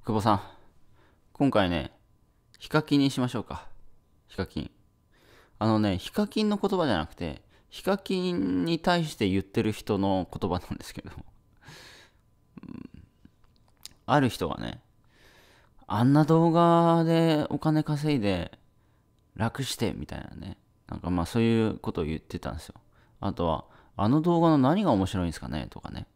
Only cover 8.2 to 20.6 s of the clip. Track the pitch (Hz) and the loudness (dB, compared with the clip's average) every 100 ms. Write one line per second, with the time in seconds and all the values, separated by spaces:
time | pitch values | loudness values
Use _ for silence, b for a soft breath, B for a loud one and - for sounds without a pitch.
8.2 | 180 175 185 180 170 170 - 175 156 - | -2 -2 -2 -2 -2 0 2 0 -2 -2
9.2 | 101 95 - - 107 104 - 101 98 95 | 0 0 -2 -2 -2 -4 -4 0 2 0
10.2 | 90 - 95 90 - - - - - - | -2 -6 -4 -4 -6 -12 -12 -16 -16 -18
11.2 | - _ _ _ B B B B B B | -20 _ _ _ B B B B B B
12.2 | _ _ _ - 50 - - - - _ | _ _ _ -20 -18 -18 -18 -20 -20 _
13.2 | - _ _ _ _ _ - _ - 143 | -20 _ _ _ _ _ -20 _ 0 2
14.2 | 127 - 82 - 57 - _ _ b b | 2 0 -6 -6 -10 -12 _ _ b b
15.2 | b b b b b b - 107 123 143 | b b b b b b -6 2 6 6
16.2 | 151 160 170 165 170 170 170 165 165 165 | 6 6 6 6 6 6 6 4 4 2
17.2 | 165 151 - 147 156 156 151 147 151 143 | 4 2 0 -2 2 0 0 -2 0 0
18.2 | 101 90 80 - _ _ _ _ _ _ | 0 -2 -4 -14 _ _ _ _ _ _
19.2 | _ - 110 - 131 - 110 57 73 67 | _ -4 -4 -4 -8 -4 -4 -4 -10 -12
20.2 | - - 95 - | -12 -14 -14 -16